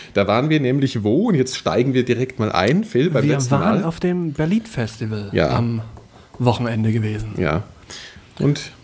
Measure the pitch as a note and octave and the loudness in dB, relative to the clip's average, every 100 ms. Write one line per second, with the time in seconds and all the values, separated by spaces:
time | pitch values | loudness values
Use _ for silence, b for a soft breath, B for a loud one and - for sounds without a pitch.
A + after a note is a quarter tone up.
0 | B G2 G2+ A2 D3+ D#3 B2+ C#3 C#3 A#2 | B -2 2 2 2 2 2 0 0 0
1 | G#2 C3+ A#3+ D#3 B2+ - - F#2+ C3+ B2+ | 2 2 4 2 0 -2 -2 0 2 2
2 | B2 A#2+ B2+ - G#2+ E2+ G2 E3+ A3 F#3+ | 2 0 -2 -2 -2 2 2 2 0 0
3 | F3+ C#3 C#3+ C#3+ B2+ C#3 - - D#3+ E3 | 2 2 2 0 0 0 2 2 0 -2
4 | F3+ F3+ E3+ C#3 D#3+ G#3+ A3 - A2 - | -2 0 -2 -2 0 0 -2 -6 -6 -6
5 | A2 G#2+ G2+ G2+ C3+ B2 A#2 A#2 A2+ - | -6 -6 -2 2 2 2 0 -2 -6 -14
6 | - B B - B2 A2 A#2+ A2 A2 A2 | -20 B B -2 0 2 0 0 0 0
7 | G#2+ G#2 A2 G2+ E2+ D#2+ - B B B | -2 -4 -6 -2 0 0 -2 B B B
8 | B B B - C#3 C#3+ - - | B B B -2 0 0 -6 -16